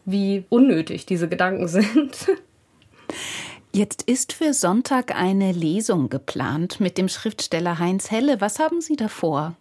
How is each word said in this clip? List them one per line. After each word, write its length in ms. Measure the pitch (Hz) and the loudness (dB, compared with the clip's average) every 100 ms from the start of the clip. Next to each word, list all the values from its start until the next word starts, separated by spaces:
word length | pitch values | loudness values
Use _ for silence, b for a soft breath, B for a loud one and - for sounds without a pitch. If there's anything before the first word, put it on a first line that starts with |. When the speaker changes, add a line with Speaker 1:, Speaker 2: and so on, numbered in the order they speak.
Speaker 1:
wie 400 | 190 202 196 196 190 | -4 0 0 0 2
unnötig 560 | 240 269 165 160 - - | 4 6 4 0 -6 -4
diese 220 | 180 165 | -2 0
Gedanken 400 | 180 185 190 175 | 0 0 0 0
<laughs> 0 | |
sind. 480 | 180 208 240 269 - - - - _ _ _ _ B B B B B B B _ | 2 4 4 0 -2 -2 -2 -4 _ _ _ _ B B B B B B B _
Speaker 2:
Jetzt 300 | 202 208 - | 0 0 -2
ist 320 | - 254 - | -2 0 -2
für 180 | - 311 | -2 0
Sonntag 640 | 269 180 208 - 254 247 - | 2 2 2 2 0 0 0
eine 340 | 180 196 190 | 2 2 2
Lesung 580 | 175 160 190 226 180 127 | 2 0 0 0 0 0
geplant 720 | 135 - - - 147 175 - | -2 -6 -4 -2 -2 -4 -2
mit 180 | 185 185 | -2 0
dem 100 | 185 | -2
Schriftsteller 680 | - 220 - - 165 175 170 | -2 -6 -6 -4 -2 -2 0
Heinz 320 | 175 190 - | 0 -2 -2
Helle. 320 | 220 285 233 | 0 2 2
Was 160 | 202 - | 0 0
haben 240 | 311 339 | -2 0
Sie 140 | - 302 | -2 -2
da 120 | 214 | -4
vor? 460 | - 165 143 156 170 | -2 -2 0 -2 -8